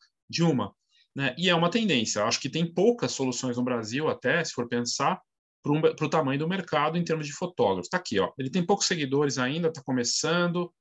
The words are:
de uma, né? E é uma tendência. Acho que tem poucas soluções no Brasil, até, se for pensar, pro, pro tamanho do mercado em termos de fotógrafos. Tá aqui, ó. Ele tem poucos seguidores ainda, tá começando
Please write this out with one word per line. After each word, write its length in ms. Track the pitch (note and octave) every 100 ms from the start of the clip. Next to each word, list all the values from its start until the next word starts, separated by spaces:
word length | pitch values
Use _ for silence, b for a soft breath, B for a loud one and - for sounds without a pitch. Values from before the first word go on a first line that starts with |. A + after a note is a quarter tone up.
| b _ -
de 140 | -
uma, 320 | E3 B2+ G2 - _ b b
né? 180 | C3+ C#3 -
E 100 | F3+
é 60 |
uma 160 | E3+ E3+
tendência. 540 | A3+ G#3+ C3 A#2 G#2+
Acho 160 | A2 -
que 80 | C3+
tem 180 | D3+ E3+
poucas 400 | F3+ G#3+ A#3+ F3
soluções 440 | - C3 A#2+ C3 B2
no 60 |
Brasil, 460 | B2 A#2+ G#2+ C3 D#3
até, 340 | - B2+ E3
se 100 | -
for 140 | - A#2+
pensar, 540 | A#2+ A#2+ - C#3+ F3+ _ _ _ _
pro, 320 | C#3+ D3+ D#3+
pro 140 | - D3+
tamanho 300 | D#3+ C#3 C#3+
do 100 | D#3+
mercado 480 | F#3+ - D3+ D3+ F3
em 80 |
termos 220 | E3 D#3+ D3
de 80 |
fotógrafos. 560 | - F3 - G#2+ F#2+ -
Tá 80 | F3+
aqui, 200 | - G2
ó. 140 | - -
Ele 100 | C3
tem 160 | F3+
poucos 220 | F3 G3+ -
seguidores 500 | E3+ C3+ C#3 D3 C3
ainda, 340 | B2 D#3+ E3
tá 120 | E3
começando 880 | - B2+ A#2+ - D#3 F3 F3 F3 F3 _